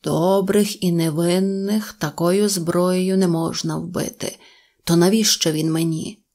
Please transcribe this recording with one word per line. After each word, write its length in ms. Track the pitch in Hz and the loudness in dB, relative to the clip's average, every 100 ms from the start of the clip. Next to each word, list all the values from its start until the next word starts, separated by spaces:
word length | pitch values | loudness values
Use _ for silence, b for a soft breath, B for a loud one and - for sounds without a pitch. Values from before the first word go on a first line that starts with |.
"Добрих 800 | - 151 175 196 190 202 208 - | -2 0 2 2 2 2 0 0
і 80 | 185 | 0
невинних 1000 | 170 165 151 170 185 196 196 196 214 214 | 2 0 0 0 2 0 -2 -2 -2 -4
такою 560 | - 151 147 170 190 208 | -8 -8 -2 0 2 2
зброєю 680 | 196 165 175 180 185 185 190 | 0 -2 0 0 0 0 2
не 100 | 185 | 2
можна 500 | 165 165 170 160 156 | 2 -2 -4 -6 -6
вбити. 640 | 170 180 - - - - b b b b | -6 -6 -6 -6 -10 -10 b b b b
То 120 | - 170 | 0 4
навіщо 560 | 175 220 208 - 165 | 4 4 2 0 0
він 200 | 156 160 | 0 -2
мені?" 520 | 160 165 160 - 214 _ | 0 -2 -2 -8 -12 _